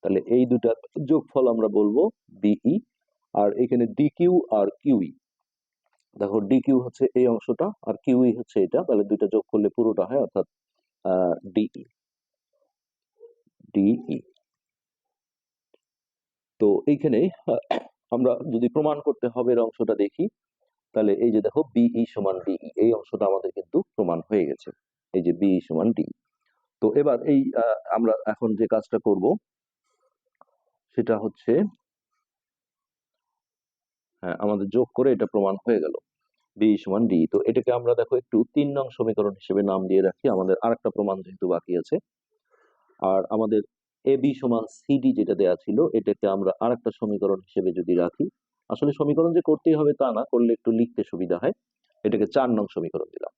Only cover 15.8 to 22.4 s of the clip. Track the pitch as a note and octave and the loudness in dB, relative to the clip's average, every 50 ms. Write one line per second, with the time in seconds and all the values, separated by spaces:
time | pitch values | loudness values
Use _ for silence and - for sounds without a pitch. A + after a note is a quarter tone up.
15.8 | _ _ _ _ _ _ _ _ _ _ _ _ _ _ _ _ A2 G#2 G2+ - | _ _ _ _ _ _ _ _ _ _ _ _ _ _ _ _ 2 2 2 2
16.8 | - - D3 C#3+ - D#3 B2+ G#2+ D3 F#3+ - - _ - C3+ - - _ - - | 2 0 -2 0 0 0 2 2 2 0 -2 -6 _ -2 -2 -2 -2 _ -8 -8
17.8 | - - _ _ _ _ - A#2+ B2+ B2+ A#2+ - C3 - B2 A2+ A#2+ A#2+ A#2+ D3+ | -8 -12 _ _ _ _ -2 0 2 2 0 0 -4 -4 -2 0 0 0 0 0
18.8 | D3+ D3+ D3+ D3 D3 D3+ C3 - - B2 A#2 B2 B2 A#2+ B2+ A#2 A2+ A2+ - _ | 0 0 -2 -2 -2 -4 -2 -2 -2 -6 -2 -2 0 0 2 2 0 -2 -2 _
19.8 | A#2 G#2 A2 G2 G2+ G2+ _ - E3 G#3+ _ _ _ _ _ _ _ _ _ _ | -2 -2 0 0 0 -2 _ -4 -6 -6 _ _ _ _ _ _ _ _ _ _
20.8 | _ _ _ A2 A2 G#2 G2 - A2+ A#2+ A2 G#2+ G2+ G#2+ - D3 D#3+ - _ A#2+ | _ _ _ 0 0 0 2 2 0 2 2 2 0 0 -2 -2 -4 0 _ 2
21.8 | A#2 A#2+ A#2+ A2+ A#2 - - G#2+ G2+ G2 F#2+ F#2 | 2 2 2 0 -4 -4 -4 -4 -4 -4 -4 -4